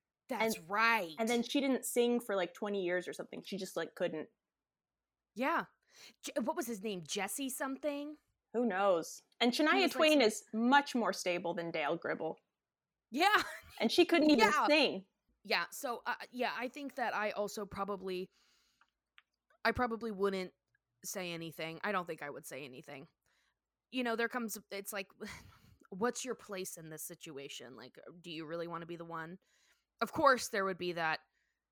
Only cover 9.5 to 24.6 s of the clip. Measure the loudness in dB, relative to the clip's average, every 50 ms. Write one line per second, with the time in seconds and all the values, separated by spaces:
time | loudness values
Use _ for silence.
9.5 | 4 4 4 4 6 6 4 4 4 6 6 8 8 8 6 6 4 0 -6 _
10.5 | -4 0 4 6 6 6 6 4 0 0 0 0 0 0 0 0 0 0 0 -2
11.5 | -2 -2 -4 -4 -2 -2 0 0 0 -2 -2 -4 -4 -2 -4 -6 -6 -8 _ _
12.5 | _ _ _ _ _ _ _ _ _ _ _ -6 0 2 4 4 4 4 2 0
13.5 | -6 -14 -16 -14 -6 -2 -2 2 6 6 6 6 6 6 8 8 8 8 8 6
14.5 | 6 6 4 6 6 6 6 4 2 -2 -8 _ _ _ _ _ _ _ -4 0
15.5 | 0 0 0 -2 -6 -8 -8 -6 -6 -6 -4 -6 -6 -6 -6 -10 -6 -2 -2 -2
16.5 | -2 -4 -6 -6 -8 -8 -10 -8 -6 -4 -4 -2 -2 -2 -2 -2 -2 -2 -4 -4
17.5 | -4 -8 -10 -8 -8 -6 -6 -4 -6 -6 -4 -4 -4 -4 -6 -8 _ _ _ _
18.5 | _ _ _ _ _ _ _ _ _ _ _ _ _ -20 -20 _ _ _ _ _
19.5 | _ _ 0 0 0 0 0 -2 -4 -4 -6 -6 -4 0 0 0 0 0 -6 -8
20.5 | -10 _ _ _ _ _ _ _ _ _ -12 -10 -8 -6 -6 -6 -6 -8 -8 -10
21.5 | -8 -8 -8 -8 -8 -6 -4 -2 -2 -2 -2 -4 -8 -8 -8 -10 -10 -10 -12 -12
22.5 | -12 -12 -12 -14 -14 -16 -16 -16 -16 -16 -16 -20 _ _ _ _ _ _ _ _
23.5 | _ _ _ _ _ _ _ _ -6 -4 -2 -2 0 0 -2 -2 -2 -2 -4 -4
24.5 | -6 -8